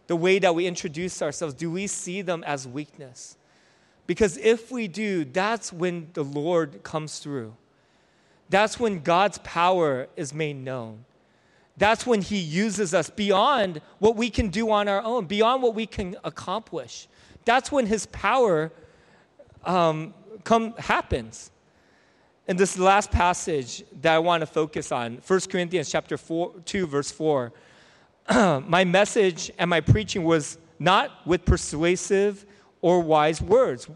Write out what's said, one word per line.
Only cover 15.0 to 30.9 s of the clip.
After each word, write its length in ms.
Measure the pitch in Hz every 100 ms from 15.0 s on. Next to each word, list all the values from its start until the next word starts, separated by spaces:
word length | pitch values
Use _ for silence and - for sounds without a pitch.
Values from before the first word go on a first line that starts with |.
own, 240 | 226 247 165
beyond 380 | 208 220 262
what 120 | 247 214
we 100 | 220
can 300 | - 185 196
accomplish. 840 | 165 - - 185 - 165 120 - - _ _ -
That's 280 | - 254 -
when 160 | 285 214
his 180 | 214 -
power, 640 | - 196 254 233 156 160 - - _ _ _ _ _ - _ -
um, 480 | 180 165 156 160 - - -
come, 300 | - 226 226 226
happens. 720 | - - - 147 110 - - _ _ _ _ _ _ _ _ _ -
And 120 | 180
this 180 | 190 185
last 320 | 185 196 -
passage 720 | - 175 175 - 151 120 - - -
that 120 | 160
I 60 | 160
want 220 | 170 170
to 40 | 156
focus 460 | 156 160 165 -
on, 260 | 135 117 123
First 320 | - 185 190
Corinthians 400 | 185 175 175 139
chapter 260 | 156 - 147
four, 380 | - 165 175 185
two, 220 | - 202 170
verse 240 | 143 143
four. 420 | - 156 143 120 - _ _ _
<clears throat> 380 | _ _ _ -
"My 560 | 247 196 139 - 170 185
message 680 | 185 202 240 190 175 - -
and 100 | 175
my 140 | 170
preaching 420 | 156 208 214 202
was 360 | 165 165 143 - _ -
not 480 | 151